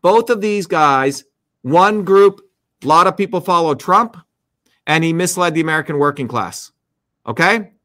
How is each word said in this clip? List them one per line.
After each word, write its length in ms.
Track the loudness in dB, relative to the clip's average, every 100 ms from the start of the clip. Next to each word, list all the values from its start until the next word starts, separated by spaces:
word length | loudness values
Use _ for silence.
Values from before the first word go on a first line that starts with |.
Both 280 | 4 2 2
of 120 | -2
these 260 | -2 -4 -2
guys, 560 | 0 2 2 0 -4 _ _ _ _
one 420 | 0 2 2 0
group, 380 | 2 4 4 2 _ _ _ _
a 40 | 0
lot 200 | 2 2
of 80 | 0
people 240 | -4 -4
follow 360 | -2 0 0 -4
Trump, 420 | 0 0 0 -8 _ _ _ _ _ _ -4
and 180 | -2 0
he 80 |
misled 400 | -2 -4 -2 -2
the 80 | -2
American 380 | -2 -4 -4 -2
working 280 | -2 -2 -8
class, 460 | -6 -8 -12 -20 _ _ _ _ _ -12
okay? 460 | -2 0 0 -4 _